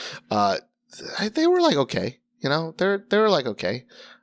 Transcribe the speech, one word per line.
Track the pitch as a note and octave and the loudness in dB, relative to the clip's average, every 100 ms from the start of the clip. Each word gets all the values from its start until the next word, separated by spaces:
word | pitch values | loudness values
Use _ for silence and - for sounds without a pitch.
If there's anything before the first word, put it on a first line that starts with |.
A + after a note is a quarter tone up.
| - - - | -14 -12 -4
Uh, | G#2 G2+ F#2+ - _ _ - - - | 0 2 0 -6 _ _ -18 -12 -6
I, | G#3+ | -4
they | D#4 E4 | 2 4
were, | F4+ | 4
like, | E4+ C#3+ | 4 2
okay. | B2 - G#2 - _ _ | 0 -2 -4 -8 _ _
You | C3+ | -2
know, | D3+ E3 - | -2 -4 -2
they're, | F#3 G3 - | -2 -2 0
they | G3+ | 2
were, | A3 | 4
like, | F3 B2 | 2 0
okay. | G2+ F2+ A#2+ - - - - | -4 -4 -4 -10 -20 -20 -20